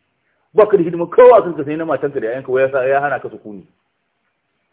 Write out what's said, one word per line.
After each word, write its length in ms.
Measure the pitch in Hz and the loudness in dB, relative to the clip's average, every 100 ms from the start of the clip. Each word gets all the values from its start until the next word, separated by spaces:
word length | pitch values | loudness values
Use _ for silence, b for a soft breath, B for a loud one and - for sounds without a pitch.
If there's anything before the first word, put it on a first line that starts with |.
| _ _ _ _ _ | _ _ _ _ _
Ba 120 | 208 208 | 2 2
ka 100 | 196 | 2
da 60 | |
hidima 240 | 170 170 170 | -2 -6 -2
kowa 320 | - 247 220 | 6 6 6
a 40 | |
kanka, 220 | 170 156 | 2 -6
sai 120 | 143 156 | -8 -8
na 80 | |
matanka 360 | 165 139 143 139 | -6 -6 -6 -6
da 60 | 110 | -6
yayanka, 260 | 131 131 | -8 -4
wai 100 | 131 | -2
ya 80 | 131 | -2
sa, 140 | 135 127 | -2 -2
ya 140 | 139 | -2
hana 200 | 143 120 | -2 -6
ka 100 | 120 | -10
sukuni. 360 | 107 107 98 - _ _ _ _ _ _ _ _ _ _ | -16 -18 -20 -20 _ _ _ _ _ _ _ _ _ _